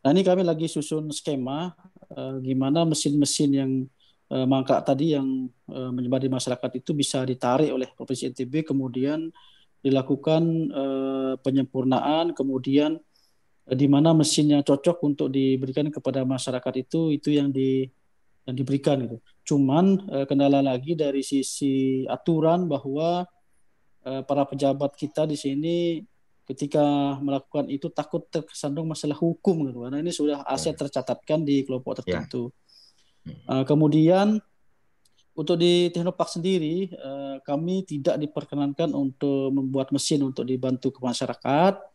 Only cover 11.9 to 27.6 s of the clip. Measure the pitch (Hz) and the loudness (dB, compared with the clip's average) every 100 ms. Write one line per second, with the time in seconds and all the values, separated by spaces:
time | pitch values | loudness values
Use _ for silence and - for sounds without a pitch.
11.9 | 127 139 156 170 156 135 131 135 139 151 | 0 2 0 0 -2 -2 -2 2 2 2
12.9 | 160 _ _ _ _ _ _ - 127 139 | -2 _ _ _ _ _ _ -4 2 4
13.9 | 143 160 160 143 - 151 143 143 139 175 | 6 6 6 4 4 4 4 4 2 2
14.9 | 170 147 143 143 135 135 131 135 131 151 | 2 -2 0 -2 2 2 0 -2 -2 -4
15.9 | - 135 131 131 131 - 123 127 131 123 | -4 -4 -2 -2 -2 -4 -4 -4 -4 -4
16.9 | 165 160 147 151 147 143 135 131 131 131 | -2 0 0 2 2 2 0 0 0 -2
17.9 | _ _ _ _ _ - 127 131 139 151 | _ _ _ _ _ -10 -6 -2 0 2
18.9 | 139 113 117 _ _ - 147 135 151 196 | 0 -2 -10 _ _ -2 2 4 4 4
19.9 | 190 - 139 139 139 139 139 139 127 139 | 2 0 -4 0 2 4 4 2 -2 -4
20.9 | 165 147 135 131 139 127 - 143 135 131 | -2 0 -2 -2 -2 -2 -4 -2 0 0
21.9 | 131 131 127 - 160 160 175 180 139 139 | -2 -4 -4 0 2 4 2 0 -4 -4
22.9 | 143 165 175 180 _ _ _ _ _ _ | -2 -2 -2 -6 _ _ _ _ _ _
23.9 | _ 131 135 135 143 139 135 139 139 139 | _ -10 -10 -2 0 0 0 0 2 -2
24.9 | - 147 - 156 147 143 139 160 170 170 | -4 -6 -2 -2 -2 -4 -2 -2 0 0
25.9 | 160 - _ _ _ - 135 143 151 147 | -2 -8 _ _ _ -14 -6 -2 2 4
26.9 | 143 139 135 139 139 - 151 | 2 0 -2 -2 -4 -2 -4